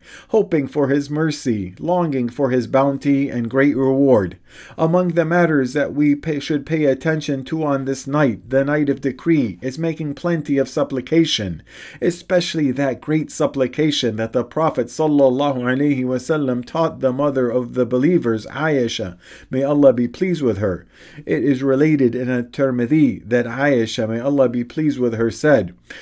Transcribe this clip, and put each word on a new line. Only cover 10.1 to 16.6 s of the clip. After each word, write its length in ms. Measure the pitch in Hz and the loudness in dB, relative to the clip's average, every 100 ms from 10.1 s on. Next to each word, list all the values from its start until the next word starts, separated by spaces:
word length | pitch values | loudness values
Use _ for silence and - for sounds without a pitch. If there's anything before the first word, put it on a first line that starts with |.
plenty 420 | 143 175 165 151 139 | -6 -2 -2 0 0
of 140 | 131 | 0
supplication, 920 | - 143 131 127 156 160 - 101 80 - - - - | 0 -2 -4 0 2 2 0 -4 -8 -14 -20 -20 -4
especially 720 | - 175 - 180 175 165 143 | -4 -2 0 0 0 -2 -2
that 320 | 127 139 117 | 0 -2 -4
great 280 | - 156 147 | -2 -2 -2
supplication 840 | - 143 139 127 - 156 143 120 110 | -2 -2 0 -2 0 0 0 -2 -2
that 160 | 113 | -2
the 120 | 127 | -2
Prophet 420 | 120 - 160 156 120 | -4 0 -2 0 -4
sallallahu 720 | - 156 147 135 127 143 127 | -2 0 4 4 4 0 -2
alaihi 460 | 123 127 147 135 | -2 0 0 0
wasallam 600 | 127 127 123 156 139 123 | -2 -4 -2 -2 0 -4